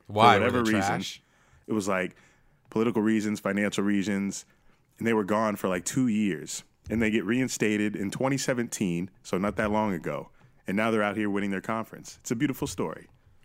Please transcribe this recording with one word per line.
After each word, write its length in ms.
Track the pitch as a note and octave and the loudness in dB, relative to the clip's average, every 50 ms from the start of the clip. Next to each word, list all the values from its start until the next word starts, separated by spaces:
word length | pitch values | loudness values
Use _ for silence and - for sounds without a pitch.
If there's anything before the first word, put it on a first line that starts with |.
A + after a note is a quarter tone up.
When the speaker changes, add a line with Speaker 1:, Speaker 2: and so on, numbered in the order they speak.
| _ - | _ -2
Speaker 1:
Why? 260 | G2+ G#2+ A#2 A#2 G#2+ | 4 6 8 8 8
Speaker 2:
for 60 | G2 | 6
Speaker 1:
Were 60 | A2 | 4
Speaker 2:
whatever 180 | B2 A#2+ B2 A2+ | 2 2 2 2
Speaker 1:
they 80 | A2 G#2+ | 2 2
Speaker 2:
reason. 60 | G2+ F#2+ G2+ | 2 2 2
Speaker 1:
trash? 340 | A2+ - F#2 - - - _ _ _ _ _ _ - - _ - | 0 -2 -4 -6 -10 -14 _ _ _ _ _ _ -20 -20 _ -4
Speaker 2:
It 40 | |
was, 140 | A2+ G#2+ F#2 | -2 0 0
like, 300 | G2+ F#2+ F#2 F#2 F2 - - - - _ _ _ _ _ _ _ - | 2 0 0 0 -2 -6 -14 -20 -20 _ _ _ _ _ _ _ -4
political 320 | - A2 A2+ A#2+ G2 A2 | -2 0 0 2 2 2
reasons, 360 | G#2 A2 A2 G#2+ G#2 G#2 G#2 - | 2 4 4 2 2 0 -2 -2
financial 460 | - G2 G2 G2+ G#2 G2 - G#2+ G2+ | -2 -2 0 0 0 0 0 0 0
reasons, 600 | G#2 G2+ G2 F2+ G#2+ G2 G2 G2 G2 - - - - _ _ _ - _ _ _ _ _ - | 2 2 2 2 0 0 0 -2 -4 -6 -8 -14 -18 _ _ _ -20 _ _ _ _ _ -4
and 80 | A2 | -2
they 60 | A#2 | 0
were 100 | A2+ G#2+ | 0 0
gone 320 | G2+ F#2 G#2 A2 A2+ G#2+ G2+ | 2 2 0 0 2 0 -2
for, 140 | - - F#2+ | -2 -2 -2
like, 160 | F2+ F2 - | -2 -2 -4
two 240 | - - C3+ B2+ A#2+ | -2 -2 0 0 2
years. 560 | G#2 G#2+ G#2+ F#2+ D#2+ C#2+ D#2 - - - - _ _ _ _ - | 2 2 0 0 -2 -4 -6 -10 -10 -12 -12 _ _ _ _ -4
And 100 | A2 A#2 | -2 0
they 120 | A2+ G#2+ | 0 2
get 120 | G#2+ A2 E2+ | 2 0 0
reinstated 720 | G2+ A#2+ C3 C3 A#2 - - A#2+ G#2+ G#2+ G#2 G#2 G#2 G2+ | 0 0 0 -2 -2 -2 0 0 0 2 2 0 -2 -2
in 160 | E2+ G2 G2 | -4 -4 -4
twenty 260 | - - B2+ C3+ C#3 | -4 -2 -2 0 0
seventeen, 760 | C3+ - D3 B2+ A#2+ A#2 - - - G#2+ F2+ F2 E2+ F#2+ - - - | 0 0 -2 -2 -2 -2 -4 -4 -2 -2 0 0 -2 -4 -6 -10 -16
so 160 | - - G2 F2+ | -8 -4 -2 0
not 160 | G2+ G#2 F#2+ | 0 -2 0
that 140 | - G#2+ G#2 | 0 0 0
long 240 | G#2 G#2+ A2 G#2 F2+ | 2 0 0 0 -2
ago. 360 | D2+ - D2+ C#2+ C2+ - - - - - - _ - _ | -4 -4 -6 -6 -6 -8 -12 -18 -20 -20 -20 _ -12 _
And 100 | F#2 F#2 | -4 0
now 140 | G#2+ A2 A2+ | 0 2 2
they're 140 | A2+ G#2+ G#2 | 2 2 2
out 120 | G#2 G2 | 0 0
here 140 | A2 G#2+ G#2 | -2 -2 -2
winning 220 | G2 G2+ G#2 G2 | 0 -2 -2 -2
their 80 | F#2+ F#2+ | -4 -4
conference. 580 | - - A2+ A2+ A2 - - - - - - - | -4 -4 -4 -6 -6 -8 -14 -16 -18 -18 -20 -16
It's 120 | - - | -6 -6
a 40 | A#2+ | -2
beautiful 300 | A#2 D3 C3 B2+ - D3 | 0 0 -2 -2 -4 -6
story. 400 | - - - G2+ - - - - - - _ _ - - - | -6 -4 -4 -6 -6 -6 -10 -16 -20 -20 _ _ -20 -20 -20